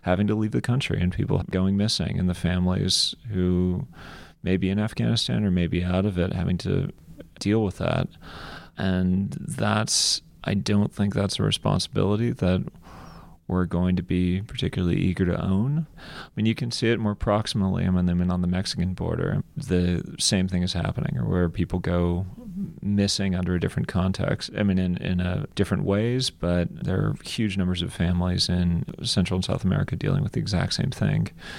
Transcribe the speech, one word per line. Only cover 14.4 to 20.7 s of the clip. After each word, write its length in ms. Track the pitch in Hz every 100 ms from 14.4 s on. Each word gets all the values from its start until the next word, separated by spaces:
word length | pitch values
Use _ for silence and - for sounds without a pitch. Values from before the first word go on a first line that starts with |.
particularly 540 | 107 - 95 - 87 92
eager 260 | 90 90 90
to 180 | 85
own. 440 | 87 95 123 151 156 -
I 320 | - - - -
mean, 100 | 113
you 80 |
can 160 | 113 120
see 180 | - 113
it 80 | 117
more 160 | 107 101
proximally, 720 | - 104 - 110 95 90 92
I 40 |
mean, 180 | 92 90
I 60 |
mean, 160 | 87 90
on 100 | 90
the 60 | 87
Mexican 460 | 90 95 - 87
border, 500 | 90 85 82 87 95 - -
the 580 | - 90 87 87 - -
same 280 | - 98 92
thing 140 | 90
is 120 | 90